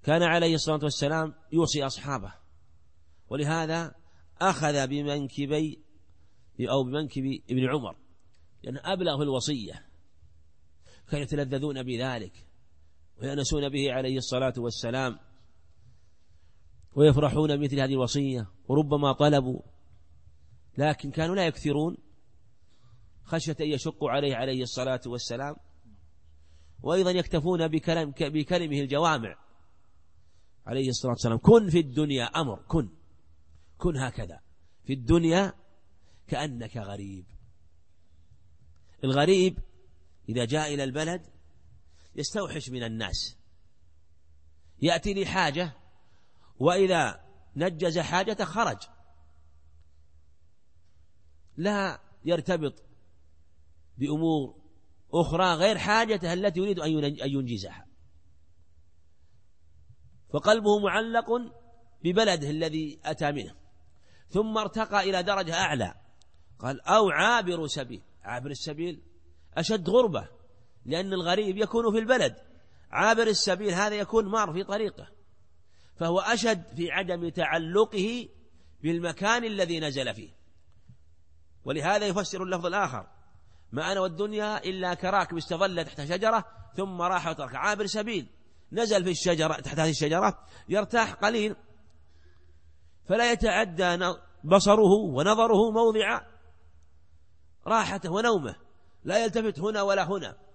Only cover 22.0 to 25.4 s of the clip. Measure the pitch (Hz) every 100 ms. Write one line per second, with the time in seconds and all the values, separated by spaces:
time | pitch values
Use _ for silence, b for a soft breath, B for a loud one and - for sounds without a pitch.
22 | - - - - - - - b b b
23 | b - - 165 160 151 151 139 160 -
24 | 143 131 143 123 135 131 123 - 127 127
25 | 123 120 - 120